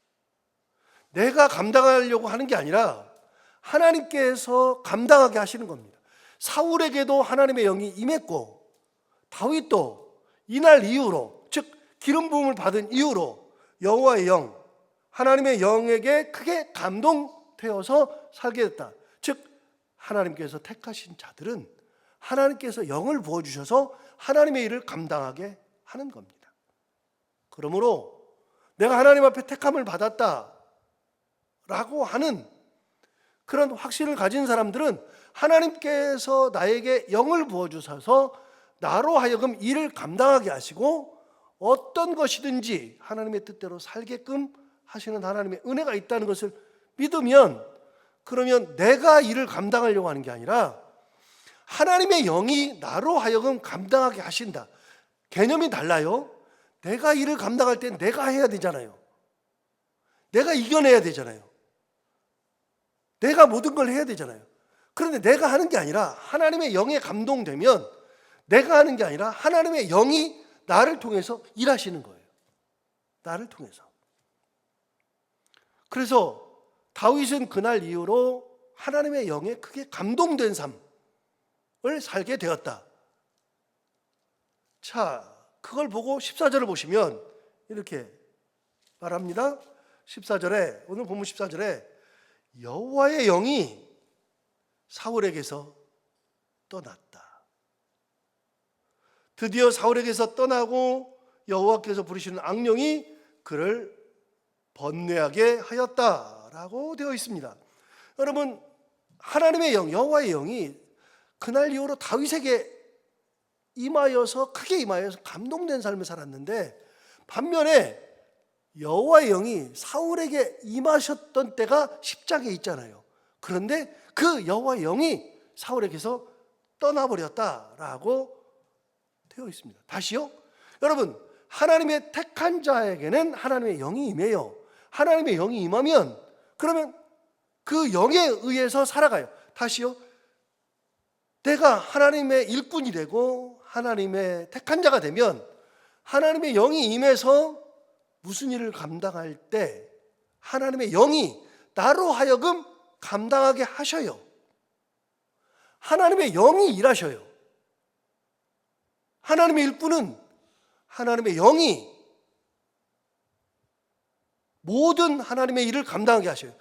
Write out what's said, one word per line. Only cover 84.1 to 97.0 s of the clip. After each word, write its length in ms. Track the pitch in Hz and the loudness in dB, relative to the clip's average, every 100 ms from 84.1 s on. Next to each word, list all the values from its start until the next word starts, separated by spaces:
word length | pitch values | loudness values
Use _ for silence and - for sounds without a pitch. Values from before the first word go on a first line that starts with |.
| _ _ _ _ _ _ _ | _ _ _ _ _ _ _
자, 540 | - 240 185 123 95 _ _ _ | -12 -6 -4 -6 -14 _ _ _
그걸 260 | - 254 294 | -12 -8 -6
보고 320 | 208 240 269 | -6 -6 -6
십사 300 | - - 311 | -8 -2 0
절을 160 | 269 226 | 0 -2
보시면 580 | 165 147 208 170 - - _ _ _ - | -6 -2 0 0 -4 -18 _ _ _ -18
이렇게 440 | 214 202 143 107 _ _ _ _ _ _ _ _ - | -16 -12 -14 -14 _ _ _ _ _ _ _ _ -16
말합니다. 640 | 170 175 180 175 269 285 - _ _ _ - | -10 -8 -8 -4 -4 -6 -18 _ _ _ -20
십사 340 | - - 202 | -14 -6 -4
절에, 460 | 175 208 165 104 - | -2 -2 -2 -6 -14
오늘 180 | 196 214 | -12 -10
본문 180 | 202 | -10
십사 240 | 202 - 190 | -12 -10 -10
절에 400 | 160 208 135 - _ _ _ _ _ _ 123 | -6 -8 -8 -12 _ _ _ _ _ _ -20
"여호와의 640 | 120 143 247 277 277 311 233 | -14 -12 -6 0 0 2 2
영이 600 | 175 233 285 139 107 - _ _ _ _ _ _ _ _ _ _ | 2 2 -2 -4 -8 -20 _ _ _ _ _ _ _ _ _ _
사울에게서 880 | - 226 233 196 160 135 143 143 _ _ _ _ _ _ _ _ _ _ | -14 -6 -2 -2 -4 -10 -14 -16 _ _ _ _ _ _ _ _ _ _
떠났다." 520 | 190 127 - | -18 -18 -20